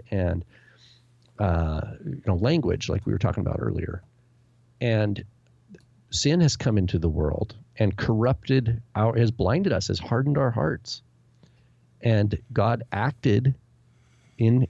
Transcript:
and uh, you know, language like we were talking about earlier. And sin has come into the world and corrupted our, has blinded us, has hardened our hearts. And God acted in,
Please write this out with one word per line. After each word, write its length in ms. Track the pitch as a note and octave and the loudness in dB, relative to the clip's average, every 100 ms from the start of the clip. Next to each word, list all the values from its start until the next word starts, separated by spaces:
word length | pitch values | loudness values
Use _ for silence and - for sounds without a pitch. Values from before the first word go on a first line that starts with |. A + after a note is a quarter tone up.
| - | -6
and 340 | G2+ F2 F2 - _ _ _ _ _ _ _ _ - | -2 0 -2 -8 _ _ _ _ _ _ _ _ -2
uh, 420 | G2 E2+ D#2+ D#2 - - | 0 2 0 -2 -6 -10
you 180 | - C2+ - | -10 -6 -2
know, 100 | F2 | 0
language 520 | A2 E3 F2+ E2+ - | 2 2 0 -2 -2
like 160 | - - | -4 -2
we 60 | |
were 60 | G#2 | 0
talking 240 | - - | 0 -2
about 120 | - - | -4 -4
earlier. 440 | A2+ - - - - _ _ _ _ _ _ _ | -4 -4 -6 -8 -14 _ _ _ _ _ _ _
And 440 | B2 A2 G#2+ G2 - _ _ _ _ - _ _ _ | -2 0 0 -4 -10 _ _ _ _ -20 _ _ _
sin 300 | - C#3+ E3+ | -2 0 4
has 160 | D#3 - | 2 2
come 220 | B2 G#2 | 0 0
into 200 | F2+ F2 | 0 0
the 100 | E2 | 0
world 480 | D#2 D2+ - - - - - | 0 -2 -2 -6 -10 -14 -2
and 200 | G#2 G2 | -2 0
corrupted 840 | - A2 B2 C3+ - C3 A#2 A#2 - | 0 2 2 0 0 0 0 -4 -4
our, 220 | - A2 A2+ | 0 0 2
has 140 | A2+ | 0
blinded 420 | A#2 F#2 D3 G3 | 0 0 0 0
us, 160 | G#2+ - | 0 -2
has 100 | - | -4
hardened 400 | - A#2 C3+ C#3+ | -2 0 0 2
our 120 | C3 | 0
hearts. 520 | A#2 D#3 - - - _ _ _ _ _ _ _ _ _ _ | 0 -2 -4 -10 -16 _ _ _ _ _ _ _ _ _ _
And 340 | A#2+ G#2+ G2+ - - | 2 2 2 -2 -4
God 300 | - G#2+ A#2+ B2 | 0 0 0 -4
acted 640 | G2 B2+ - C3+ G#2 C3 C3 _ _ _ _ _ _ _ - | -2 -2 0 2 2 2 0 _ _ _ _ _ _ _ 0
in, 280 | A2+ B2+ | 2 4